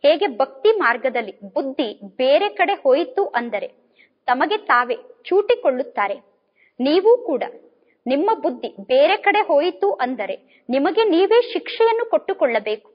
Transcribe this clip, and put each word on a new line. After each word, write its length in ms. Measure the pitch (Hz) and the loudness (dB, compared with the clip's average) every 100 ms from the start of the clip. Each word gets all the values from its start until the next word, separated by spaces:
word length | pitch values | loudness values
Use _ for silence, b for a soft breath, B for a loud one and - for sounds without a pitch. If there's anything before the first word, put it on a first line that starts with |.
ಹೇಗೆ 220 | 285 320 392 220 | 4 2 0 -2
ಭಕ್ತಿ 340 | 269 - 415 440 | -6 0 2 2
ಮಾರ್ಗದಲ್ಲಿ 540 | 254 240 254 240 214 - 196 | 2 0 -2 -4 -8 -12 -8
ಬುದ್ಧಿ 340 | - 269 262 240 - 202 - | -6 -6 -4 -6 -6 -18 -2
ಬೇರೆ 320 | 262 294 403 | 2 2 2
ಕಡೆ 240 | 415 359 403 | -2 -2 0
ಹೋಯಿತು 420 | 285 294 349 - 403 | 2 2 0 -2 -2
ಅಂದರೆ 340 | 240 240 202 180 _ _ b b _ - | -4 -6 -8 -10 _ _ b b _ -2
ತಮಗೆ 280 | 247 302 415 | 0 0 -2
ತಾವೇ 320 | - 240 247 247 - - | 0 0 2 -6 -8 -20
ಚೂಟಿಕೊಳ್ಳುತ್ತಾರೆ. 920 | - 370 415 480 302 254 240 - 202 185 _ _ _ _ _ _ | 0 0 2 0 0 -2 -6 -4 -4 -6 _ _ _ _ _ _
ನೀವು 320 | 254 330 403 480 | 0 2 4 2
ಕೂಡ 220 | 480 269 - - _ _ _ _ - | 2 -4 -6 -12 _ _ _ _ -4
ನಿಮ್ಮ 240 | 277 381 427 | 0 0 0
ಬುದ್ಧಿ 260 | 330 247 - - 196 | -4 -6 -12 -14 -2
ಬೇರೆ 280 | 254 302 403 | 2 4 2
ಕಡೆ 180 | 415 403 | 0 0
ಹೋಯಿತು 460 | - 294 339 359 403 - | 2 2 0 -2 -2 -2
ಅಂದರೆ 360 | 254 247 196 190 b b - | -4 -4 -8 -10 b b -4
ನಿಮಗೆ 340 | 254 294 320 440 | -2 0 2 2
ನೀವೇ 300 | 330 381 453 466 | 2 4 4 2
ಶಿಕ್ಷೆಯನ್ನು 580 | - - - 453 453 480 | -6 -8 0 2 2 0
ಕೊಟ್ಟುಕೊಳ್ಳಬೇಕು. 840 | 311 - 381 285 226 214 214 _ | -2 -2 -2 0 0 -2 -8 _